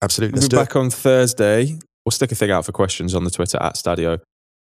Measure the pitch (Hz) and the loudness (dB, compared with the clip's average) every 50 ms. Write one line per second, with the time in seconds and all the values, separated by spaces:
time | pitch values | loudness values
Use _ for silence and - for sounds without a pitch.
0 | - 104 - - 110 107 98 135 135 135 123 143 135 127 - 143 131 131 120 - | -4 -2 -2 0 -2 -2 0 0 0 2 4 2 2 2 0 0 0 0 -2 0
1 | - 139 131 127 127 120 120 - 110 104 104 110 123 143 160 160 - _ _ _ | 2 4 4 4 4 2 2 2 2 4 4 2 2 0 -2 -8 -14 _ _ _
2 | - - - - 143 123 - - 110 101 98 87 78 - 85 - 101 95 - - | -6 -4 -2 0 -2 -2 0 0 0 2 2 0 0 -2 -2 -2 0 0 -2 -4
3 | 85 90 92 90 85 90 85 - 87 87 - - - 82 - - - 87 87 85 | -4 -2 -2 -2 -2 -2 -2 -2 -4 -2 -2 -2 -2 -4 -4 -4 -4 -2 -2 0
4 | 82 85 82 82 - _ _ _ _ _ _ _ _ _ | 0 -2 -2 -4 -6 _ _ _ _ _ _ _ _ _